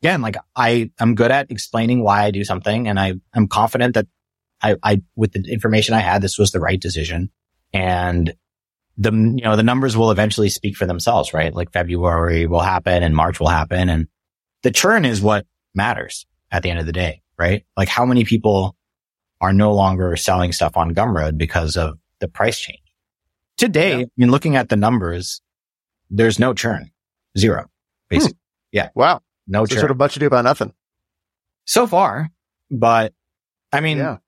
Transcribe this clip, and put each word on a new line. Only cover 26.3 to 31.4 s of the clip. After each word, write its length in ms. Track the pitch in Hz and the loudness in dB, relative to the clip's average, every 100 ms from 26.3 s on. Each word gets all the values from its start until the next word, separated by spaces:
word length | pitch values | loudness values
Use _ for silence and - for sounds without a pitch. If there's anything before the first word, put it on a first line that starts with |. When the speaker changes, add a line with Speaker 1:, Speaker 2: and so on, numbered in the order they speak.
| 107 | 4
Speaker 1:
no 160 | 123 | 0
churn. 360 | 113 117 90 71 _ _ _ _ 98 | 0 -4 -4 -8 _ _ _ _ 0
Zero, 300 | 107 80 - _ _ _ _ | 2 0 -6 _ _ _ _
basically. 260 | - 294 | 0 0
Speaker 2:
Hmm. 40 | - _ _ _ | -2 _ _ _
Speaker 1:
Yeah. 180 | 104 - | -4 -4
Speaker 2:
Wow. 260 | - 139 175 _ _ - | 0 2 2 _ _ -6
Speaker 1:
No 160 | 98 | -2
Speaker 2:
So 60 | 110 | 0
Speaker 1:
churn. 60 | 110 | 0
Speaker 2:
sort 100 | 147 | 0
of 60 | 131 | 0
much 180 | 143 147 | -2 0
ado 100 | 147 | 0
about 180 | 127 | 2
nothing. 280 | 120 147 101 _ _ _ _ _ _ _ | 2 0 -4 _ _ _ _ _ _ _